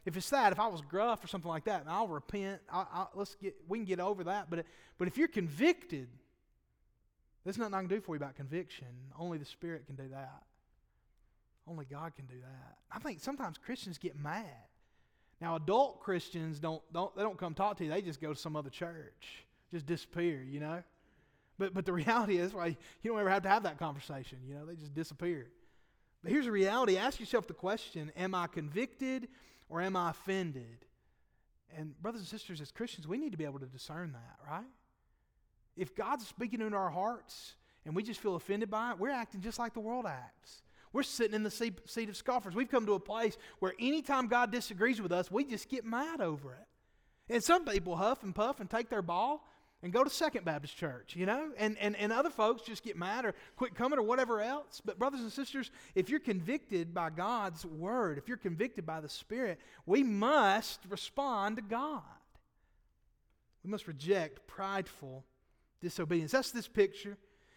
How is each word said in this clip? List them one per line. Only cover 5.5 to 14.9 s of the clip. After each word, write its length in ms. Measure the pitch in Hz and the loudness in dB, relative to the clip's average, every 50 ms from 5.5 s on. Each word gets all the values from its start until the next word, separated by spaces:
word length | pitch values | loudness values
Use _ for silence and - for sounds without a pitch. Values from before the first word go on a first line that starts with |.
| 143 156 262 339 349 - - - 156 139 127 120 120 127 _ _ _ _ _ _ _ _ _ _ _ _ _ _ _ _ _ _ _ _ _ _ _ _ - | 2 4 6 6 6 4 0 -10 -10 -8 -8 -10 -14 -20 _ _ _ _ _ _ _ _ _ _ _ _ _ _ _ _ _ _ _ _ _ _ _ _ -8
there's 160 | 180 202 233 | -6 -4 -4
nothing 160 | 226 214 196 | -4 -2 -2
I 60 | 190 | -2
can 80 | 190 180 | -2 0
do 120 | 196 220 | -2 -2
for 140 | - - 160 | -2 -2 -6
you 40 | 143 | -4
about 180 | 143 139 127 | -4 -6 -8
conviction. 500 | - 139 131 151 180 180 - - - 135 123 123 127 131 135 - 151 | -8 -8 -6 -4 -6 -6 -6 -10 -16 -16 -14 -14 -16 -16 -16 -12 -8
Only 200 | 170 175 170 151 | -6 -6 -6 -6
the 60 | 143 | -8
Spirit 420 | - - - 180 170 165 147 143 | -10 -12 -10 -8 -8 -8 -8 -10
can 100 | - 139 | -12 -12
do 120 | 131 135 131 | -12 -10 -10
that. 340 | 135 135 135 131 127 - - _ _ _ _ _ _ _ _ _ _ _ _ _ _ _ _ _ _ _ _ _ _ _ _ | -10 -12 -12 -14 -14 -18 -20 _ _ _ _ _ _ _ _ _ _ _ _ _ _ _ _ _ _ _ _ _ _ _ _
Only 180 | 160 170 156 143 | -12 -12 -10 -10
God 320 | 131 143 143 165 - - | -10 -10 -10 -10 -10 -12
can 100 | - 135 | -12 -16
do 140 | 127 127 127 | -16 -16 -16
that. 380 | 127 131 135 131 127 - - - _ - | -18 -18 -18 -20 -20 -20 -20 -20 _ -12
I 80 | - 233 | -10 -8
think 220 | 262 302 202 151 | -6 -6 -8 -6
sometimes 360 | - 254 285 269 254 180 160 | -6 -6 -6 -4 -4 -6 -6
Christians 400 | - - - 254 254 - 196 165 | -8 -8 -8 -8 -6 -6 -8 -8
get 220 | 143 - 175 139 147 | -6 -6 -6 -6 -6
mad. 260 | 143 147 165 214 220 160 123 113 - - _ _ _ _ | -6 -4 -4 -4 -6 -8 -12 -16 -20 -20 _ _ _ _